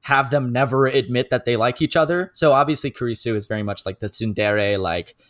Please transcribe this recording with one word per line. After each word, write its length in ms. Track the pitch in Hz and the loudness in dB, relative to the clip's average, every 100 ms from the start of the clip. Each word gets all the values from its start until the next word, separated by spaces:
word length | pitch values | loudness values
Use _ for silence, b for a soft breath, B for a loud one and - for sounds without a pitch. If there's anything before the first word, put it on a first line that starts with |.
have 300 | - 139 131 | 2 0 2
them 200 | 143 127 | 0 0
never 340 | 120 131 131 135 | 0 0 2 2
admit 440 | 131 113 123 127 | 2 0 -2 0
that 160 | 123 - | -2 0
they 100 | 117 | 0
like 260 | 117 123 | 0 0
each 140 | 156 170 | 0 2
other. 340 | 156 175 185 | 2 0 -4
So 180 | - 156 | 0 4
obviously 400 | 139 143 151 - | 4 4 0 -4
Kurisu 460 | - 123 113 120 107 | -6 -6 -4 -4 -4
is 80 | 104 | -4
very 180 | 107 | -6
much, 220 | 104 98 - | -4 -6 -8
like, 160 | 95 | -8
the 60 | 107 | -8
tsundere, 720 | - 113 101 104 104 101 101 | -4 -4 0 0 2 2 0
like, 380 | 92 87 85 _ | -2 -4 -6 _